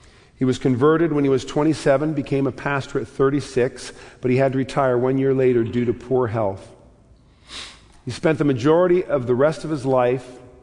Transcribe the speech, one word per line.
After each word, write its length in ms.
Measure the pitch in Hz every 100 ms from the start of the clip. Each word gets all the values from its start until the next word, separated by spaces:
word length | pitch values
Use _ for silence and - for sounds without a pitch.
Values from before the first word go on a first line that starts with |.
| - - _ _
He 80 |
was 140 | 127 123
converted 560 | 139 120 147 160 170
when 100 | 147
he 60 | 139
was 160 | 131 -
twenty-seven, 680 | 151 156 143 147 135 156
became 340 | 147 131 139 135
a 60 |
pastor 480 | - 143 143 - 139
at 80 | -
thirty-six, 840 | - 139 143 - 127 127 - - - - -
but 100 | 127
he 60 | 123
had 160 | 135
to 60 | 131
retire 400 | 127 - 135 123
one 180 | 127 135
year 160 | 135
later 320 | 131 127 120
due 220 | 110 123 120
to 80 |
poor 320 | - - 131 120
health. 440 | 117 101 98 - - - _ _ - _ _ - - - - - -
He 60 | 131
spent 260 | - 165 156
the 80 |
majority 580 | 147 131 135 165 180 175
of 240 | - 143 120
the 80 |
rest 300 | 120 147 160
of 60 | 156
his 160 | 156 131
life 440 | 131 123 131 - - - -